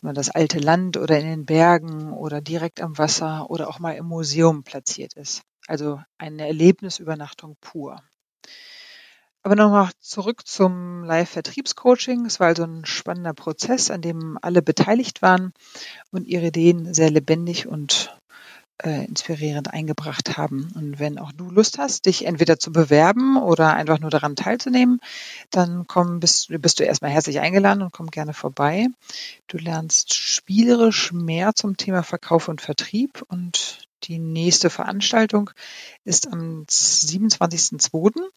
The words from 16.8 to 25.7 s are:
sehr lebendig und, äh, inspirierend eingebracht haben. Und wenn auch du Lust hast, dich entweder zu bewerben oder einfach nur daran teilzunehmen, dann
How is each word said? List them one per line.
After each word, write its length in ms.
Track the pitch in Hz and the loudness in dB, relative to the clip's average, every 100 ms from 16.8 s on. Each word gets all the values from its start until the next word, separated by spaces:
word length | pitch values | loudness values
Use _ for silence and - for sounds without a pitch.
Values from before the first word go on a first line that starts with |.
| 165 | 0
sehr 160 | 156 160 | 2 4
lebendig 560 | 151 139 160 170 175 - | 4 2 0 0 -6 -6
und, 480 | 151 143 - - - _ - - - _ _ | -8 -2 -2 -2 -12 _ -20 -20 -20 _ _
äh, 220 | 165 147 - | -6 -4 -6
inspirierend 680 | - - 156 151 147 135 | -8 -6 -4 -4 -4 -6
eingebracht 640 | 160 156 151 156 143 - - | -6 -4 -4 -6 -10 -8 -6
haben. 360 | 147 139 156 160 | -4 -6 -8 -10
Und 240 | 147 143 | -10 -6
wenn 180 | 147 143 | -6 -6
auch 140 | 151 | -14
du 180 | 143 180 | -14 0
Lust 280 | 180 220 - | 2 2 0
hast, 300 | 277 - - | -6 0 0
dich 180 | 180 151 | 0 -2
entweder 340 | 165 170 160 | 0 2 2
zu 140 | - | 2
bewerben 640 | 160 151 147 165 220 269 269 | 2 6 6 6 4 4 4
oder 360 | 208 165 160 | 4 4 4
einfach 260 | 156 156 156 | 2 0 0
nur 100 | 156 | 2
daran 260 | 151 147 143 | 0 -2 -4
teilzunehmen, 640 | - 240 262 247 247 247 - - - - - | -4 -4 0 4 4 2 -2 -16 -16 -18 -4
dann 380 | - 175 | 0 0